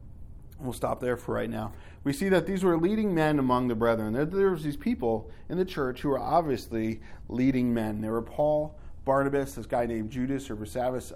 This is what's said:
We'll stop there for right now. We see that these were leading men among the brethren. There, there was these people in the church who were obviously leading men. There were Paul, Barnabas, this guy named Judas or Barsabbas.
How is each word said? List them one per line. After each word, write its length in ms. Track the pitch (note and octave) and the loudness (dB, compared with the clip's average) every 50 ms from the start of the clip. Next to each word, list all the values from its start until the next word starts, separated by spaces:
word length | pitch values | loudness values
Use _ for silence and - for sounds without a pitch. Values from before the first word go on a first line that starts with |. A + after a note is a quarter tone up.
| - - - - - - - - - - - - | -16 -16 -14 -14 -14 -14 -14 -16 -16 -16 -14 -10
We'll 140 | C3 B2+ A2+ | -8 -8 -4
stop 260 | - - - C#3 - | -4 -4 -2 -2 -2
there 160 | C3 B2 A#2+ A#2+ | -2 -2 -2 -2
for 180 | - - A2+ | -2 -4 -4
right 140 | A2+ A2+ A2 | -2 -2 -4
now. 240 | A2+ A2 A2 G#2+ - - - - - - - | -4 -6 -6 -8 -8 -12 -16 -16 -18 -6 -2
We 100 | C#3+ C#3 | -2 -2
see 160 | - F#3+ G3 | 0 2 4
that 180 | F#3+ F3 D#3+ F#3 | 4 4 4 2
these 160 | G3 F#3 F#3 | 0 2 4
were 140 | F#3 E3+ E3 | 4 4 4
leading 360 | E3 F#3+ A3 A3 G#3+ G#3 F3 | 4 2 2 2 2 2 2
men 240 | D#3+ D#3 D#3 D3+ C#3+ | 4 4 4 4 4
among 300 | C3+ B2+ B2 B2 B2+ B2 | 4 4 4 4 4 2
the 80 | A#2 | 2
brethren. 380 | A2 A#2 A#2 A#2 A2 G#2+ G#2+ A2 | 2 4 4 4 4 2 0 0
There, 120 | B2+ D3+ | 0 0
there 260 | D#3 F#3 G3 G3 F#3+ | 0 2 4 4 4
was 120 | F#3 D#3+ D#3 | 2 2 -2
these 140 | D3 C#3 - | -4 -6 -2
people 520 | - A3+ B3 - - A#2 A2+ A2 - - - - - - | -2 -2 -2 0 0 0 0 0 -2 -6 -14 -14 -10 -4
in 80 | D#3 F3+ | -2 0
the 80 | F#3 | 0
church 360 | F3+ - D#3+ C#3 B2+ B2+ - | 0 0 -2 -2 -2 -2 -2
who 80 | - D3 | 0 0
were 100 | C3+ B2+ | 0 0
obviously 840 | - C3+ D3 E3+ E3+ D3+ C3 G#2 - - A2+ A2+ A2 A2 A2 A2 - - - - - - | 0 2 2 4 4 4 0 -2 -2 -2 -2 0 0 0 -2 -4 -6 -10 -12 -12 -10 -6
leading 440 | A2+ A#2+ B2+ C3+ C3 B2+ B2 B2 A#2 | 0 2 4 4 4 4 4 2 2
men. 260 | A#2 A2 G#2+ G#2+ G#2+ | 2 0 0 -2 -2
There 100 | A2 A2 | -2 -2
were 100 | A2 A#2 | -2 -2
Paul, 580 | A2 - - - D3 D3+ D3+ D3+ D3+ D3+ - - - - - - - | -2 -2 -2 0 2 4 4 2 0 -2 -6 -10 -14 -14 -12 -4 0
Barnabas, 520 | C3+ C3+ C#3 C#3 C#3 C#3 C#3 C3+ C3 - | 2 4 4 4 4 2 0 0 -2 -4
this 100 | B2 A2 | -10 -6
guy 220 | - C#3 B2 A#2+ A#2 | -2 0 0 0 0
named 240 | A#2 A2 G#2+ G#2+ | 0 -2 -4 -4
Judas 380 | - B2 B2+ C3 C#3 C3+ C3+ - | -4 -2 -2 -2 -2 -4 -4 -6
or 60 | A2+ | -8
Barsabbas. 560 | G#2+ G#2+ - - B2 A#2+ B2+ B2+ A#2+ - - - | -8 -8 -6 -4 -2 -2 -2 -2 -2 -6 -8 -10